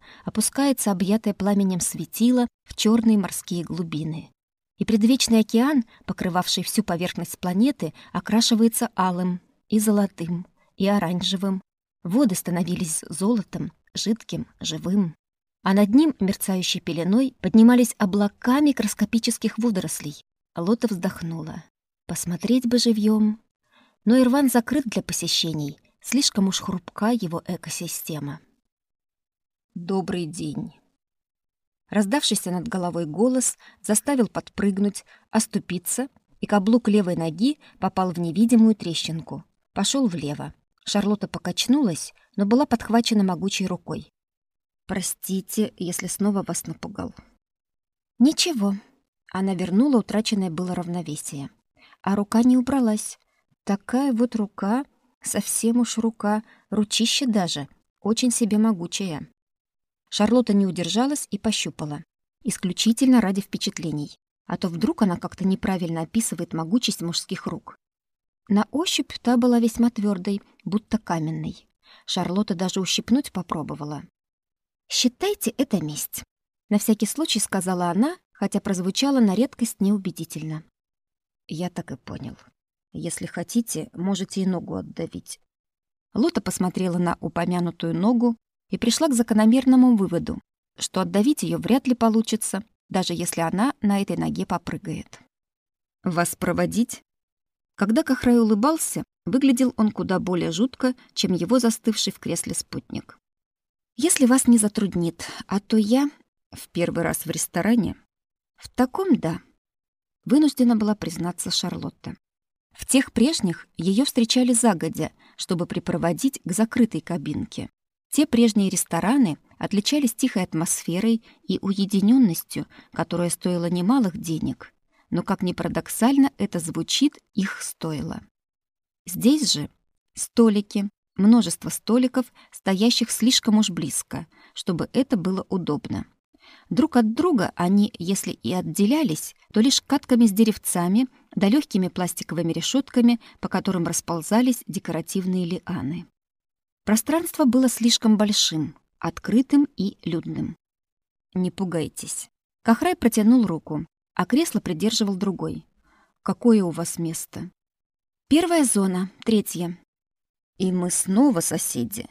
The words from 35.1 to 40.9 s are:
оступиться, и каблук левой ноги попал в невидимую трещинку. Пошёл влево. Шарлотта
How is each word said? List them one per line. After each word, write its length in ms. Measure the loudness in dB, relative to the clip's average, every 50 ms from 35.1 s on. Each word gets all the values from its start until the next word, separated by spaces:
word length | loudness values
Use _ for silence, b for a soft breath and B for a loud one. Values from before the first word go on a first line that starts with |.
| b b b b
оступиться, 760 | -2 -2 0 0 -2 -6 -6 -6 -8 -8 -6 -6 -6 -6 -6 -8 _ _ _ _ _ _
и 40 | -4
каблук 420 | 0 0 2 4 4 2 4 4 4
левой 260 | 2 2 2 0 -2
ноги 420 | -2 -2 -4 -2 -2 -2 -2 -2 b b b b b
попал 320 | -6 -4 -2 -2 -2 -2
в 80 | -2 -4
невидимую 560 | -4 -2 0 2 4 6 6 8 8 6 6
трещинку. 680 | 2 -2 -6 -6 -6 -6 -6 -8 -10 -10 -12 -14 -14 -16 _ _ _ _ _ -6
Пошёл 320 | -4 -2 0 0 0 0
влево. 480 | 0 0 -4 -6 -6 -8 -8 -10 -12 -16 _ _ _ _ _ _
Шарлотта 420 | -2